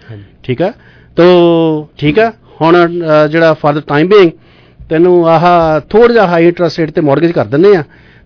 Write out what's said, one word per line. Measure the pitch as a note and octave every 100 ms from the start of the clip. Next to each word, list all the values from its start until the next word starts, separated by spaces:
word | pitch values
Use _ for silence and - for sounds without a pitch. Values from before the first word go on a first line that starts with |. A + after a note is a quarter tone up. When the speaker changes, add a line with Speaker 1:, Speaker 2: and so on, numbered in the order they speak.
| -
Speaker 1:
ਹਾਂਜੀ। | G#2+ G2+ _
Speaker 2:
ਠੀਕ | - A#2+
ਆ? | F3+ - _ _ _ -
ਤੋ | F3 F3+ E3+ E3 D#3+ D#3 D3+ -
ਠੀਕ | D3 D3+
ਆ, | A3+ A3 _ -
ਹੁਣ, | D#3+ F3 E3+ F3
ਅਹ, | E3 D3+ D3+
ਜਿਹੜਾ | D#3+ E3 D#3 D3+
for | D3
the |
time | C#3+ D3 F3 G#3
being | F3 - _ _ _ _ -
ਤੈਨੂੰ | D#3+ F3 F3 E3
ਆਹ | D#3+ E3+ F3 E3 D#3 -
ਥੋੜ੍ਹਾ | G#3 A#3
ਜਿਹਾ | A#3 F#3
ਹਾਈ | E3+ E3+
ਇੰਟਰਸਟ | E3+ E3+ E3
ਰੇਟ | D#3
ਤੇ | E3
ਮਾਰਗੇਜ | D3+ C#3 E3
ਕਰ | E3 A2
ਦਿੰਦੇ | C#3 G3 G3
ਆ, | C#3 _ _ _